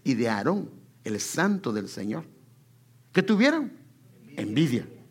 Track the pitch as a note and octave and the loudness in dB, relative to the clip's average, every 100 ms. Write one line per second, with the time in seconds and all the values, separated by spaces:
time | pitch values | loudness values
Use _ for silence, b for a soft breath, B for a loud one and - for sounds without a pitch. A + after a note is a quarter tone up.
0 | - A#2 A#2 G#2 A2 G3+ E3+ - - _ | -2 0 2 0 0 -2 -4 -14 -20 _
1 | A2+ G#2 - - F#3+ G3 D3+ G#2+ G2 - | -6 -6 -4 0 2 2 -2 -4 -6 -8
2 | G#2 D#3+ D#3+ - - _ _ _ _ _ | -6 -6 -10 -20 -20 _ _ _ _ _
3 | _ - F#3 G#3 C4 D#4+ B3 - - _ | _ 0 4 4 4 2 -4 -10 -20 _
4 | - - - - G#2 A2+ D#3+ A#2+ - - | -20 -20 -16 -8 -2 2 2 0 -4 -16
5 | - | -20